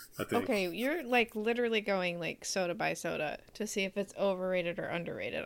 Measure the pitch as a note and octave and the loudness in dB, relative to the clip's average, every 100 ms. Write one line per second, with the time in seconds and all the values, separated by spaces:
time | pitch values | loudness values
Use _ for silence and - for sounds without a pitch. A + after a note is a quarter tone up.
0 | - - - A#3+ - G#3 F3+ F3 B3+ E4+ | -12 -6 0 2 2 2 2 0 0 0
1 | A#3+ B3 A3+ G#3+ A3 A#3+ A#3+ A3 G3+ F#3+ | 2 4 4 0 0 2 2 2 2 2
2 | F3+ E3+ D#3+ - - G3 F3+ E3+ D#3+ D#3+ | 2 0 -4 -4 -2 0 0 0 0 0
3 | E3+ D#3+ D3+ - - - G#3+ G#3 F#3+ G3+ | -2 -2 -2 -4 -10 -8 -4 0 0 0
4 | F#3+ - G3 F#3 F#3 F#3 F3 E3+ E3 E3+ | -4 0 2 2 2 2 0 -2 -2 -2
5 | E3+ - G2 - | -2 -4 -4 -4